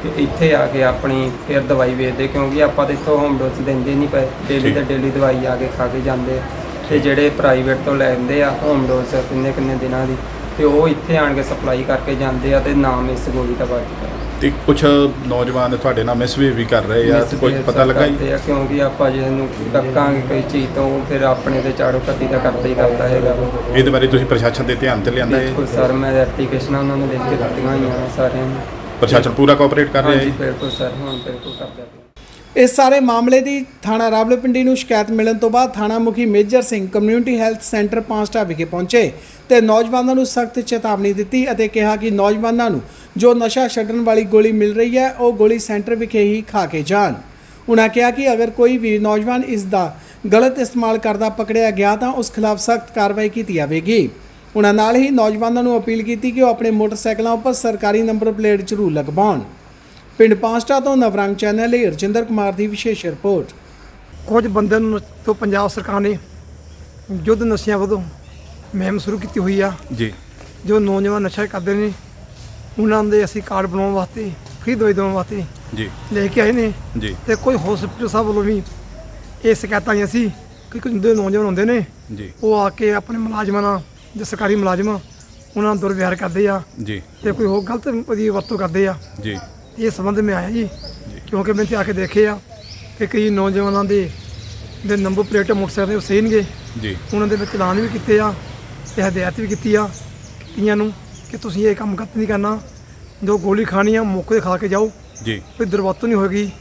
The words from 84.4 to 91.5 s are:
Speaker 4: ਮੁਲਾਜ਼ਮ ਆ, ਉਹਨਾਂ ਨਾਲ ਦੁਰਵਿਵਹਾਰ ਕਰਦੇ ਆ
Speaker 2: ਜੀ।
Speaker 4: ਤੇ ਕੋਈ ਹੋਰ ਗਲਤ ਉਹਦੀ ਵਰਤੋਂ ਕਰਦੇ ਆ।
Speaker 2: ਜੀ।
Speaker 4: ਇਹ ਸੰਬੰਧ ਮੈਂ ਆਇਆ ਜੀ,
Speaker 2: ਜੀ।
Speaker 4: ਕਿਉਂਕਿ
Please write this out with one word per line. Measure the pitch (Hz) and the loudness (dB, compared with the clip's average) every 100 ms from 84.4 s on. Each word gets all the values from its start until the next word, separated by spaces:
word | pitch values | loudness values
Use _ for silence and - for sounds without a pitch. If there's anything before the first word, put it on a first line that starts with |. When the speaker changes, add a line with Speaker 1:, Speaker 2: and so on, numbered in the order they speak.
| 208 208 | -2 0
Speaker 4:
ਮੁਲਾਜ਼ਮ | 196 180 208 | 0 0 -2
ਆ, | |
ਉਹਨਾਂ | 202 - - - - - - | -4 -8 -20 -20 -20 -12 -2
ਨਾਲ | 214 202 | -2 0
ਦੁਰਵਿਵਹਾਰ | 196 190 185 180 | -2 -2 -2 -2
ਕਰਦੇ | 190 175 208 | -4 0 0
ਆ | 196 160 - | 0 -6 -12
Speaker 2:
ਜੀ। | 104 101 - - | -8 -8 -10 -8
Speaker 4:
ਤੇ | 214 | -6
ਕੋਈ | 196 214 | -2 0
ਹੋਰ | 196 | 0
ਗਲਤ | 190 233 277 233 240 | -2 -6 -4 -6 -4
ਉਹਦੀ | 220 214 | -2 -2
ਵਰਤੋਂ | 196 185 214 | -2 -4 -4
ਕਰਦੇ | 185 170 196 | -2 0 0
ਆ। | 175 - - | -2 -12 -10
Speaker 2:
ਜੀ। | 107 98 - - - - | -8 -8 -10 -20 -20 -4
Speaker 4:
ਇਹ | 226 | -4
ਸੰਬੰਧ | - 190 208 | -2 -2 0
ਮੈਂ | 214 185 | 0 -2
ਆਇਆ | 175 | -2
ਜੀ, | 233 | -4
Speaker 2:
ਜੀ। | 214 - - - - - - | -6 -8 -18 -18 -16 -18 -6
Speaker 4:
ਕਿਉਂਕਿ | 196 196 | -4 -2